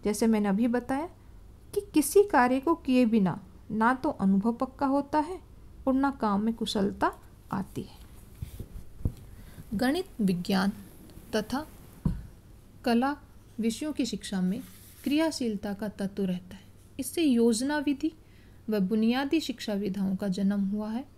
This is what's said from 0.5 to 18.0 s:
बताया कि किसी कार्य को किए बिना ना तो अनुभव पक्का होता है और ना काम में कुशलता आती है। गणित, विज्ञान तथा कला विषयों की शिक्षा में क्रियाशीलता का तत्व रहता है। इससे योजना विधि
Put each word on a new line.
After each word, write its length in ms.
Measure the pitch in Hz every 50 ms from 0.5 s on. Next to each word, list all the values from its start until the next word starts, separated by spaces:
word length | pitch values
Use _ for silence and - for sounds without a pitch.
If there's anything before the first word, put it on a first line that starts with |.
| 196 202 233 254
बताया 400 | 233 247 247 - 262 269 311 359 - - - - - - - - - - - - -
कि 80 | 403 403 - -
किसी 300 | 311 294 - - 392 415
कार्य 360 | 403 - 285 247 247 254 269
को 140 | - 339 339
किए 300 | 320 - - 254 254 254 220
बिना 320 | 226 226 190 180 - - - - - - - -
ना 220 | - 214 220 233 262
तो 140 | 262 - 311
अनुभव 420 | - - - 190 196 196 190 233 233
पक्का 300 | 233 262 254 - - 285 269
होता 320 | 269 285 285 285 - 302
है 180 | 294 339 381 370 - - - - - - - - - 269
और 60 | 262
ना 160 | 262 269 277
काम 300 | 269 - - 214 202 196
में 120 | 214 226 226
कुशलता 580 | - 226 208 - 214 202 202 190 196 - 349 - - - - - - - -
आती 300 | - 196 190 - - -
है। 180 | - - - - - - - - - - - - - - - - - - - - - - - - - - - - - - - - - - - - - - 233
गणित, 320 | 196 247 254 285 349 370 - - -
विज्ञान 500 | 214 185 185 175 180 - 196 185 190 202 208 - - - - - - - - - - - -
तथा 300 | 220 214 - 247 269 311 - - - - - - - - - - - - - - - - - - - - - - - -
कला 300 | 247 233 233 254 277 294 285 - - - - - - - -
विषयों 320 | 214 226 226 - 302 311 294
की 120 | - 277
शिक्षा 360 | 226 - 196 - - - 190
में 200 | 180 180 196 247 269 - - - - - - - -
क्रियाशीलता 720 | 247 285 302 320 320 302 - 262 233 214 196 - 208 202
का 140 | 196 220 214
तत्व 340 | 202 - 202 196 196 - 196
रहता 320 | 185 180 180 - - -
है। 140 | - - - - - - - - -
इससे 240 | 262 - - 359 330
योजना 540 | 294 247 233 226 233 233 214 254 277 302 302
विधि 320 | 277 294 285 269